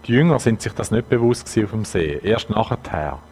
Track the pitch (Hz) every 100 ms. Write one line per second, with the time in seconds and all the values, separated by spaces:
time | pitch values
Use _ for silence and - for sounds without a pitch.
0 | - 120 165 135 - 110 117 - 110 110
1 | 117 123 117 120 - - 104 110 104 95
2 | 78 73 95 113 - 107 113 123 - 87
3 | 76 69 -